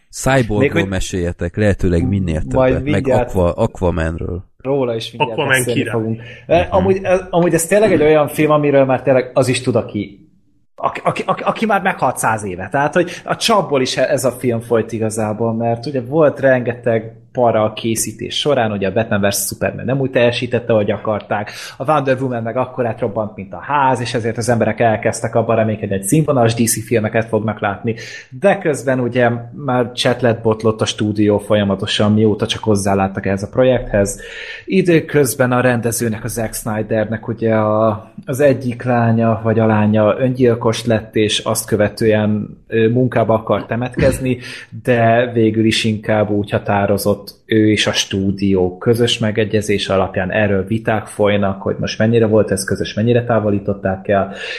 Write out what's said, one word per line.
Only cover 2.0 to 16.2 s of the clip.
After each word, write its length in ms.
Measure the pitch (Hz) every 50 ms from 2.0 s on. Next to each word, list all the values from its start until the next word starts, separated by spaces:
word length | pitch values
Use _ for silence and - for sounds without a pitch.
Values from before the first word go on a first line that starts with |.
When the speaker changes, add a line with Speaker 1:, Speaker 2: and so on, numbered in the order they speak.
| 87 87
Speaker 1:
minél 340 | 101 95 65 82 78 78 - 131
Speaker 2:
Majd 240 | 127 127 131 131
Speaker 1:
többet, 0 | 131 131 131
meg 80 | 147
Speaker 2:
mindjárt 360 | 151 98 - 135 127 123 120 -
Speaker 1:
Aqua-, 220 | - 95 87 87 -
Aquamanről. 880 | - 113 110 - - 92 87 85 85 80 80 82 - - 87 90 98 - - _
Speaker 2:
Róla 380 | _ - 131 143 139 127 120 117
is 160 | 113 110 -
mindjárt 220 | - 117 - 123 110 -
Speaker 3:
Aquaman 160 | 143 135 131 131
Speaker 2:
beszélni 220 | 123 123 117 139
Speaker 3:
király. 140 | - - 117
Speaker 2:
fogunk. 260 | 113 110 113 113 113 - - - - -
Ö, 100 | - 156 175
Speaker 1:
Mhm. 60 | 180 -
Speaker 2:
amúgy 300 | - 190 185 196 190 190
ez, 180 | 190 185 185 190 185 185
amúgy 240 | 185 170 175 175 160
ez 120 | 160 -
tényleg 260 | - 196 214 220 208
egy 100 | 185 147
olyan 260 | 151 156 156 151 147 131
film, 220 | - - 151 147
amiről 340 | 151 147 147 143 135 139 135
már 180 | 131 127 117
tényleg 280 | - 139 131 127 123 - -
az 140 | 143 127 123
is 120 | 123 117
tud, 140 | - 131 117
aki, 520 | 110 - - - 104 95 - - - - _ _ _ _ _ _ _ _ _ _
aki, 260 | - - - - - -
aki, 180 | 175 - - -
aki, 160 | - - -
aki 240 | - 196 196 - 226
már 160 | 214 208 196
meghalt 340 | 180 190 175 - 151 127 -
száz 280 | - - 120 110 107 107
éve. 240 | 98 87 87 92 98
Tehát, 260 | - 139 143 151 -
hogy 160 | 180 170 175 - - -
a 120 | - 160
csapból 440 | - - - 226 196 160 131 143 135
is 160 | 131 - -
ez 280 | 143 131 123 120 - 135
a 60 | 123
film 300 | - - - 123 113 117
folyt 320 | 117 - 117 113 110 -
igazából, 600 | 120 107 110 110 104 113 107 107 104 104 117 113 110
mert 320 | 113 117 117 117 117 117
ugye 140 | 151 139 131
volt 400 | 113 120 143 165